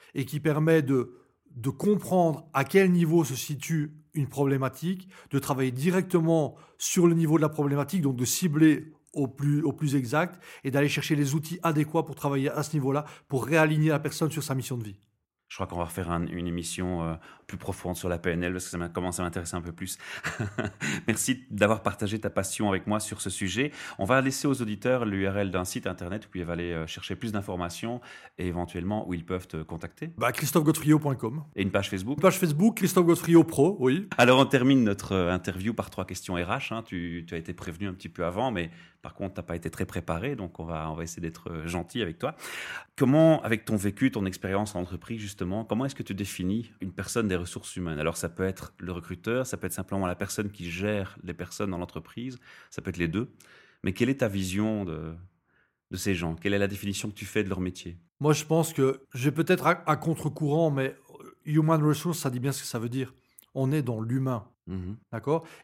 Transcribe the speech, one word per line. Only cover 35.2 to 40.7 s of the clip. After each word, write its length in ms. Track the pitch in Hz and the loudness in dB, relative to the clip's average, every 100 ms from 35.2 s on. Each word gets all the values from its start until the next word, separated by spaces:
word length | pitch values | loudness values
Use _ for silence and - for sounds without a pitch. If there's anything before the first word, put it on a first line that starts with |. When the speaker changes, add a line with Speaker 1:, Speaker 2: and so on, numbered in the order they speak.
| 87 | 2
Speaker 2:
interview 420 | 90 98 92 104 | 0 -2 -4 -4
par 160 | 113 98 | -4 -6
trois 140 | - | -8
questions 300 | 92 90 - | -8 -8 -6
R 60 | 87 | -4
H, 340 | 87 131 - | -2 -4 -6
hein. 100 | 113 110 | -10 -8
Tu, 380 | 90 85 85 82 | -8 -6 -8 -8
tu 80 | |
as 40 | 85 | -10
été 160 | 82 | -8
prévenu 340 | 85 - 82 101 | -10 -10 -6 -6
un 60 | |
petit 160 | 90 82 | -8 -10
peu 160 | 87 85 | -6 -4
avant, 260 | 92 127 | -2 -2
mais 180 | 95 82 - - _ | -2 -4 -10 -20 _
par 120 | - | -16
contre, 220 | - 95 - | -10 -8 -8
t'as 80 | |
pas 120 | 85 85 | -8 -8
été 140 | 82 | -6
très 160 | - 92 | -6 -6
préparé, 500 | 92 82 82 127 123 | -6 -4 -4 -4 -6
donc 240 | 90 - | -10 -10
on 60 | |
va, 260 | 82 | -8